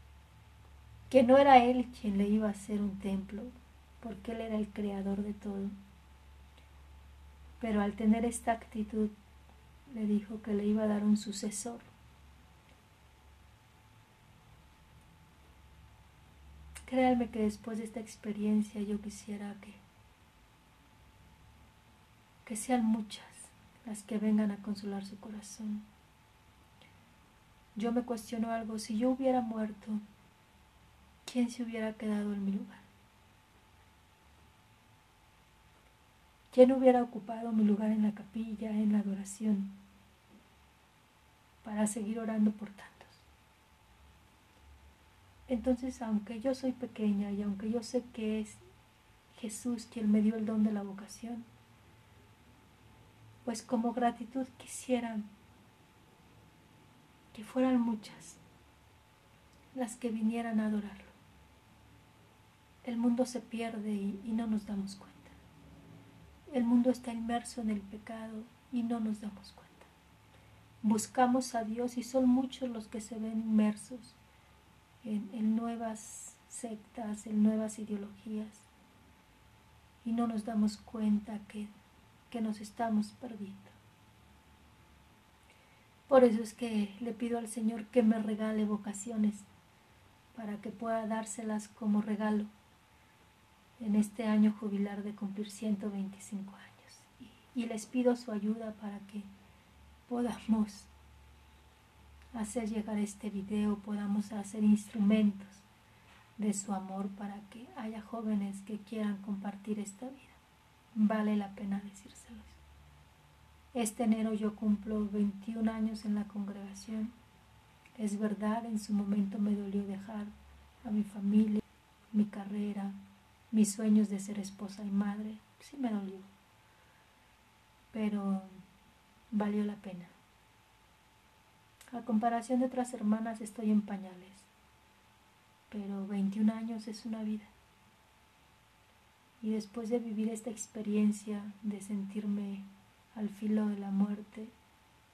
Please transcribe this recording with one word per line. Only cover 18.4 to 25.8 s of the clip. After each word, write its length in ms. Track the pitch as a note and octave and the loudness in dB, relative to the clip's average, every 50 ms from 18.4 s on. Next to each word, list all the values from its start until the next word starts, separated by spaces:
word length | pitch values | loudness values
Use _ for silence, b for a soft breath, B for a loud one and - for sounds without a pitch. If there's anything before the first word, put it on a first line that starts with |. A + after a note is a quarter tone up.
| G#3 G#3 G#3+ G#3+ G#3 - - G#3+ | 0 2 2 2 2 0 -4 -6
yo 180 | G3+ G3+ G#3 G3+ | -4 -4 -4 -4
quisiera 540 | G3+ G#3 - - - G#3+ G#3 G3 G3+ G3+ G3+ - | -6 -10 -12 -12 -12 -12 -10 -10 -10 -12 -12 -14
que, 100 | - G#3+ - - - - - - - - - _ - - _ - - - - _ - - - - - - - - - - - - - - - - - - - - - - - - - - - - - _ - - - - - - - | -18 -20 -20 -20 -20 -20 -20 -20 -20 -20 -20 _ -20 -20 _ -20 -20 -20 -20 _ -20 -20 -20 -20 -20 -20 -20 -20 -20 -20 -20 -20 -20 -20 -20 -20 -20 -20 -20 -20 -20 -20 -20 -20 -20 -20 -20 -20 -20 _ -20 -20 -20 -20 -20 -20 -12
que 120 | - G#3+ | -10 -8
sean 280 | G#3+ - - B3+ A#3+ A3 | -6 0 2 2 4 4
muchas 400 | A3 A3 A3+ G#3+ - - - - - - - - - - - - - - - - | 4 2 2 -2 -6 -10 -16 -16 -20 -20 -20 -20 -20 -20 -20 -20 -20 -20 -16 -12
las 160 | A3+ G#3+ - | -10 -10 -10
que 140 | - - A3 | -8 -6 -4
vengan 340 | G#3 G#3+ A3 G#3+ G#3+ G#3+ G#3 | 0 2 4 4 4 4 2
a 60 | G3+ G3+ | -2 -4
consolar 420 | - G#3+ G3+ G3 G#3 G3+ G3 G3 G3 | -6 -8 -8 -6 -6 -6 -6 -6 -8
su 160 | G3 G3+ - | -10 -14 -14
corazón. 640 | - A3 G#3+ G#3 - - - - A3 G#3+ G#3 G#3 | -14 -14 -12 -12 -14 -14 -12 -10 -8 -6 -6 -8